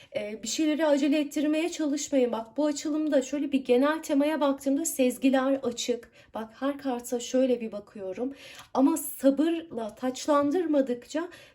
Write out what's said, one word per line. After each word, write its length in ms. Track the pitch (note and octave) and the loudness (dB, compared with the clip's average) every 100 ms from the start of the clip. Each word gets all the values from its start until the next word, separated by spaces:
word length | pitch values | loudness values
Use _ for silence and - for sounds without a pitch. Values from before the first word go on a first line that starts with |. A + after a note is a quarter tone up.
| - - | -10 -8
e, 260 | G#3 A3 | -6 -8
bir 60 | - | -6
şeyleri 380 | - D#4 D4+ D#4 | -2 0 2 2
acele 340 | C#4+ D4 D4+ | 4 4 2
ettirmeye 480 | D4 D4+ D4+ D#4 F4 | 0 -2 0 0 -2
çalışmayın. 640 | E4+ D4+ D4 - C#4 A#3+ | -2 -2 -2 0 2 2
Bak 240 | G#3+ A3+ - | 0 -6 -2
bu 100 | D4+ | -2
açılımda 560 | D4 D#4+ D#4 D#4 C#4 | -2 -4 -2 2 0
şöyle 300 | C4 C#4+ C#4+ | 0 -4 -2
bir 120 | C4 | -2
genel 380 | B3+ B3 C#4+ D#4 | 2 4 4 0
temaya 380 | D#4 C#4 D4 D#4 | 0 2 2 2
baktığımda 440 | C#4+ C#4 C#4 C#4 | 0 0 -2 -2
sezgiler 680 | E4 - B3+ B3 C4 C4 C4 | -2 0 0 2 2 2 2
açık. 580 | C4+ A#3+ A#3 - A#3 - - - | 0 -2 -4 -4 -4 -8 -20 -14
Bak 160 | G#3+ A3 - | -10 -10 -6
her 180 | C#4 C#4 | -4 -4
karta 420 | C#4 A#3+ A#3+ A#3+ | -4 -6 -4 -6
şöyle 400 | - B3+ C4 A#3 | 0 2 2 2
bir 120 | A3 | -2
bakıyorum. 600 | G3+ - G#3+ F#3+ F#3+ C4 - - - - | -10 -12 -10 -8 -6 -6 -8 -16 -20 -4
Ama 220 | - C#4+ D#4 | 4 4 4
sabırla 960 | - - C4+ C#4 E4 E4 - A3+ G#3+ | -4 2 4 4 2 0 -6 -8 -8
taçlandırmadıkça 1300 | - B3+ B3+ - C#4+ C#4+ F4+ E4 C#4+ B3+ A#3+ - D#4 F4 - - | -6 -6 -2 2 2 4 2 2 2 2 -2 -6 -6 -6 -10 -20